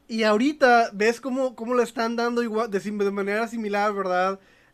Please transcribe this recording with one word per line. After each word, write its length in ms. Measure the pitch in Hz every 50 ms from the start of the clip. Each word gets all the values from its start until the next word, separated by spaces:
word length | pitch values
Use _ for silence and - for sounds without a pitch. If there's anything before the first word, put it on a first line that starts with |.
| _ -
Y 140 | 226 220
ahorita 680 | 220 214 208 214 254 302 302 - 277 247 240 233 233 - 208
ves 260 | 190 208 226 233 233
cómo, 340 | - 269 247 269 262 262 226
cómo 180 | - 226 233 254
le 80 | 247
están 340 | 233 233 - 247 226 233 233
dando 260 | 233 233 240 240 240
igual, 280 | 240 226 214 220 240 226
de 100 | 196 190
sim-, 160 | 170 208 208
de 140 | 202 202 202
manera 360 | 196 202 196 196 208 220 233 214
similar, 440 | 233 226 214 202 208 202 208 214
¿verdad? 480 | 202 196 190 185 180 180 185 190 196 196 _ _ _ _ _ _